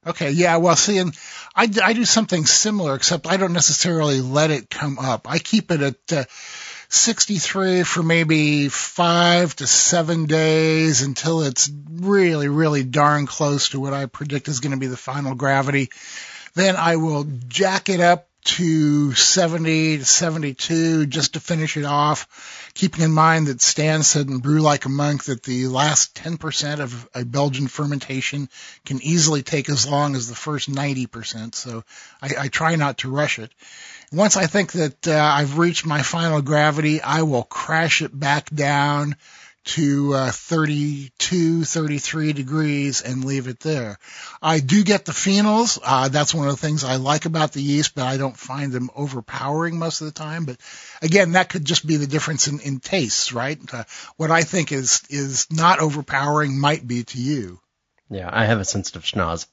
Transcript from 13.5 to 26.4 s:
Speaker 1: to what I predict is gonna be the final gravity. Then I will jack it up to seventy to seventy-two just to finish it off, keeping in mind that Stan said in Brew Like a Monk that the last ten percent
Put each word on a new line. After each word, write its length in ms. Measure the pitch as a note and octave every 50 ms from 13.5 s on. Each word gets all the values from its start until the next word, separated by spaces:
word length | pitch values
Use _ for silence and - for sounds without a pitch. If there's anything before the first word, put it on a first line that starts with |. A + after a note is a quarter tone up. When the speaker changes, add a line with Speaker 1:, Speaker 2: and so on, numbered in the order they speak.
| C#3+ C#3 - -
Speaker 1:
to 100 | - C#3
what 140 | C3+ C#3
I 140 | C3+ C#3 C#3
predict 420 | C3 - - D3+ D3 C#3+ C#3 - -
is 100 | D3 B2
gonna 200 | B2+ D3 C#3 C3
be 100 | C3+ C3
the 80 | B2+
final 400 | A#2+ - - C3 D3 C#3+ C3+ C3
gravity. 540 | B2 C#3 C#3 C#3 C#3 C3+ C3+ C#3+ C#3 C3+ - - - - - - - - - - - - - _
Then 200 | E3+ F#3+ G3 F#3
I 220 | - E3 E3 E3+
will 280 | D#3+ D#3+ D#3+ D3+ C#3+ D3 D3+ C#3 B2 B2
jack 420 | A#2+ - - F#3+ F#3+ F#3+ G3 - -
it 120 | F#3+ E3+
up 260 | F3 F3 F3 E3+ - _ _ _
to 680 | _ - - - F3+ E3 D#3+ D#3 D3+ D3 D3 D3 D3 C#3+
seventy 880 | B2+ - - - - F#3 F3 E3 E3 E3+ D#3+ D#3+ D#3+ D#3 D#3+ D#3+ D#3 D3
to 60 | C3
seventy-two 1000 | - - - F3 E3 D#3 E3 D3+ C#3+ C3 - - - E3 D#3+ E3 E3 E3 D#3 D3+
just 280 | C#3 B2+ D#3+ C#3 - -
to 60 | D#3
finish 360 | - - F3 D#3+ D#3 D3+ -
it 80 | D#3 C#3+
off, 880 | C#3+ C#3+ C#3+ D3 D3+ D3+ - - _ _ - - - - - - - _
keeping 300 | - F#3+ F3 - D#3+ E3
in 80 | D#3+
mind 360 | D#3 D#3 D#3 D#3+ D#3+ D#3+ D#3 C#3+
that 120 | C3 A#2+
Stan 420 | - - - - D3 D#3 D#3 D#3
said 260 | D3 - - D3+ C#3+ C3+
in 100 | C3+ B2+
Brew 220 | A#2+ C#3 D3+ D#3
Like 260 | D#3 D3+ D3 C#3 -
a 20 | C3+
Monk 360 | C3+ C#3+ D3 D3 D3 C3+ -
that 180 | - C3+ A#2+
the 260 | - - B2 B2 B2+ C3
last 480 | B2+ B2+ C#3+ D3+ D3 - - - _
ten 220 | - - E3 E3+
percent 420 | D#3